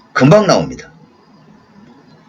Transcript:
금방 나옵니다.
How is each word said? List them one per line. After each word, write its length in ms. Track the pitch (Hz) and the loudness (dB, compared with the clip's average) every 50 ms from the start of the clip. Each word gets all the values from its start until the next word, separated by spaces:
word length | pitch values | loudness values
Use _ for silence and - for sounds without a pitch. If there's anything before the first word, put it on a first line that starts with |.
| _ _ - | _ _ -4
금방 340 | - 127 143 190 214 208 180 | 0 2 4 4 4 2 0
나옵니다. 440 | 131 - 82 - - - - - - _ _ _ _ _ _ _ _ _ _ _ - _ _ _ _ - - - - _ _ _ - _ _ | -2 -2 -4 -6 -12 -16 -20 -20 -20 _ _ _ _ _ _ _ _ _ _ _ -20 _ _ _ _ -20 -20 -20 -20 _ _ _ -20 _ _